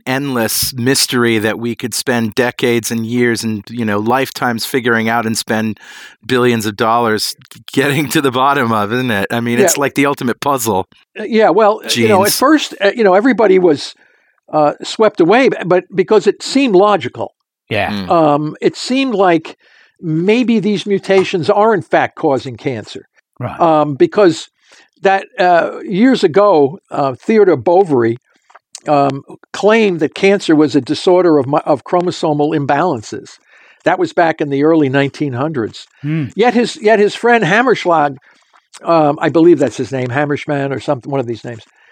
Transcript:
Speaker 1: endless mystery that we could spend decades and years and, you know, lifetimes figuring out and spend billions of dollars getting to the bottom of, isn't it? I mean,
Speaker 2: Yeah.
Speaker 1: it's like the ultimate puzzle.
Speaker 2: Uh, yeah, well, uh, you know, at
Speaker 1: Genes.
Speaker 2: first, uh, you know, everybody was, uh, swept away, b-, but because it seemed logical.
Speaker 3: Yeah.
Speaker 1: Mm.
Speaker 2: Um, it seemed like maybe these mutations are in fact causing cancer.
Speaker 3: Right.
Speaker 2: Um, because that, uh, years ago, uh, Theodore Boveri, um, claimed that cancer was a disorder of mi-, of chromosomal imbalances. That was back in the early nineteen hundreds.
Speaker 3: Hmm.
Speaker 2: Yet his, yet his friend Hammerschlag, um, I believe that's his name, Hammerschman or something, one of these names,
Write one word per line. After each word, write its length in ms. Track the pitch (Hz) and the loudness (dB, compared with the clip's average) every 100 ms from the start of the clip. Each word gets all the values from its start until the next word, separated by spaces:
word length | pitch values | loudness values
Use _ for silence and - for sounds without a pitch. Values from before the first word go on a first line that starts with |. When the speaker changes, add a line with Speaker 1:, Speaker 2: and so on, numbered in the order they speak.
| 131 | -6
Speaker 1:
endless 680 | 135 143 123 110 - - 131 | -4 -4 -2 -2 -4 -6 -4
mystery 640 | 120 135 - 127 117 110 | -2 0 0 0 2 2
that 200 | 107 101 | 0 -4
we 160 | 120 110 | -6 -6
could 180 | 120 | -8
spend 400 | - - 120 110 113 | -6 -4 -2 -2 0
decades 540 | 120 - 123 117 - | -2 0 -2 0 -2
and 160 | 117 113 | -6 -4
years 380 | 123 120 110 | -2 0 -2
and, 200 | 113 104 - | -4 -8 -8
you 140 | 117 110 | -6 -4
know, 140 | 104 | -2
lifetimes 680 | 110 131 135 - 127 113 - | 0 0 -2 -4 -4 -4 -4
figuring 420 | 135 120 113 110 | -2 0 0 0
out 160 | 117 110 | -2 -2
and 100 | 107 | -4
spend 420 | - 110 110 104 - - - _ 107 | -4 -2 -4 -6 -14 -20 -20 _ -4
billions 400 | 127 123 117 107 | 0 2 0 -2
of 100 | 101 | -2
dollars 580 | 113 120 117 107 - - - - - | 0 2 0 -2 -4 -10 -18 -20 -8
getting 340 | 131 143 139 139 | -2 0 -2 -2
to 120 | 160 | -2
the 100 | 139 | 0
bottom 400 | 123 135 139 117 | 0 0 0 0
of, 200 | 110 101 | -2 -2
isn't 180 | 123 127 | -2 -2
it? 160 | 101 98 | -2 -2
I 100 | 117 | -4
mean, 200 | 120 120 | -2 0
Speaker 2:
Yeah. 60 | 175 | 0
Speaker 1:
it's 120 | 151 | 0
like 160 | 135 143 | -2 0
the 100 | 143 | -2
ultimate 320 | 139 127 107 | -2 -4 -4
puzzle. 440 | 143 135 117 95 - _ _ 196 | -2 -2 -2 -4 -4 _ _ -14
Speaker 2:
Uh, 40 | 214 | -2
yeah, 220 | 220 254 | 2 4
well, 300 | 208 208 220 - | 4 2 0 -2
uh, 40 | |
you 140 | - 220 | 0 2
know, 140 | 196 | 4
at 40 | 101 | 2
Speaker 1:
Genes. 100 | - | 2
Speaker 2:
first, 340 | 277 311 - - | 2 2 0 -2
uh, 100 | 196 233 | -2 2
you 80 | |
know, 100 | 202 | 2
everybody 460 | 185 247 220 214 190 | 4 2 2 4 4
was, 340 | 180 143 - - _ _ _ _ _ | 4 2 -4 -16 _ _ _ _ _
uh, 220 | 156 147 - | 0 0 -2
swept 360 | - - 214 - | -6 0 0 2
away, 300 | 165 233 247 | 2 4 2
b-, 80 | - 180 | 0 0
but 180 | 180 - | 0 0
because 320 | 180 185 214 208 | -4 0 2 2
it 160 | - | -2
seemed 340 | - 269 269 185 | -2 0 2 4
logical. 580 | 208 190 123 117 101 _ _ _ - | 4 2 -4 -10 -12 _ _ _ -6
Speaker 3:
Yeah. 220 | 107 104 | -4 -4
Speaker 1:
Mm. 180 | 104 92 | -4 0
Speaker 2:
Um, 460 | 170 151 147 151 - | 2 2 0 -2 -4
it 140 | 202 - | -4 -4
seemed 360 | - 262 269 | -4 -2 -2
like 440 | 196 190 165 - - _ _ _ _ | 0 2 0 -2 -20 _ _ _ _
maybe 600 | 175 156 185 233 240 226 | -6 -2 0 0 2 0
these 260 | 190 190 208 | 0 -2 -2
mutations 640 | 196 - 196 185 185 147 | -4 0 0 0 -2 0
are 240 | 202 220 | 2 2
in 80 | 202 | 0
fact 340 | - 165 127 - | 0 -2 -2 -2
causing 400 | 156 127 135 113 | -2 -2 -4 -10
cancer. 460 | 143 113 - - - _ _ - | -8 -8 -10 -16 -20 _ _ -12
Speaker 3:
Right. 200 | 117 - | -10 -2
Speaker 2:
Um, 360 | 165 156 147 135 | 2 2 2 0
because 520 | 170 208 190 - - _ _ _ _ _ | 0 4 2 2 -6 _ _ _ _ _
that, 240 | 196 196 - - | 0 0 -2 -2
uh, 400 | 180 170 - - | 2 2 0 -4
years 400 | - 185 254 226 | -4 2 2 4
ago, 560 | 185 190 208 160 139 175 _ | 2 4 4 4 2 -2 _
uh, 220 | 147 135 120 | -4 -4 -2
Theodore 420 | - 220 190 139 | 0 4 4 2
Boveri, 580 | 139 175 185 131 113 120 _ _ _ - _ - - | 2 2 2 2 0 -2 _ _ _ -20 _ -10 -2
um, 340 | 147 139 139 - - _ | 0 0 -2 -12 -20 _
claimed 460 | - 202 226 208 165 | -2 2 2 2 0
that 140 | 156 - | -4 0
cancer 400 | 190 202 - 151 | 0 2 2 2
was 200 | 147 143 | 2 2
a 60 | |
disorder 560 | 123 147 190 180 175 151 | -2 -2 2 2 4 2
of 80 | 131 | 0
mi-, 120 | 151 - | -2 0
of 180 | 147 | -4
chromosomal 720 | - 180 175 - 165 147 147 160 | -2 -2 -2 -4 -2 0 0 -2
imbalances. 760 | 143 143 180 120 - 101 90 - _ _ _ _ 160 | -2 0 0 -2 -8 -14 -14 -20 _ _ _ _ -2
That 140 | 185 | 0
was 140 | 165 | 0
back 260 | - 165 160 | 0 0 0
in 80 | 151 | -2
the 140 | 139 | 0
early 260 | 151 165 139 | 2 2 2
nineteen 440 | 139 139 - 147 | 0 -2 -4 -6
hundreds. 520 | 123 151 143 101 - - _ | -4 -4 -4 -6 -8 -20 _
Speaker 3:
Hmm. 240 | 143 160 123 - | -6 -4 -4 0
Speaker 2:
Yet 180 | 240 | 0
his, 240 | 233 226 - | 2 -2 0
yet 180 | 214 214 | 2 4
his 160 | 202 - | 2 0
friend 280 | 226 233 | 2 2
Hammerschlag, 720 | 170 208 254 202 175 165 147 131 _ _ _ _ _ - | 2 2 2 0 0 0 0 -4 _ _ _ _ _ -10
um, 340 | - 165 147 151 | 0 2 2 0
I 80 | 160 | 0
believe 300 | 165 170 143 | 4 4 4
that's 180 | 131 - | 2 -4
his 140 | 120 | -6
name, 160 | 131 123 | -6 -4
Hammerschman 640 | 135 147 143 - 143 139 135 | -4 -4 -4 -4 -4 -4 -6
or 40 | |
something, 320 | - 135 135 | -6 -6 -4
one 80 | 139 | -6
of 80 | 120 | -6
these 160 | 110 | -8
names, 200 | 123 113 - _ _ | -12 -16 -20 _ _